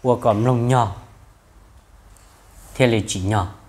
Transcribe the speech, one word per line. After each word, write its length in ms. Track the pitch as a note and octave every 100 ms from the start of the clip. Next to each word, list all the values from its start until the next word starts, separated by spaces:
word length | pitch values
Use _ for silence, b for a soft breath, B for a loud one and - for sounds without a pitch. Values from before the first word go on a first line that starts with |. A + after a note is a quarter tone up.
của 140 | B2+ A#2+
cỏ 180 | B2 G#2 A#2+
rong 220 | B2 A#2+
nhỏ. 280 | B2+ A2 F#2 - - - - _ - - - _ - - - - - - - - -
Thế 120 | B2+
là 100 | A2+ F#2+
chỉ 140 | G2
nhỏ 260 | F#2 G#2+ F2+ -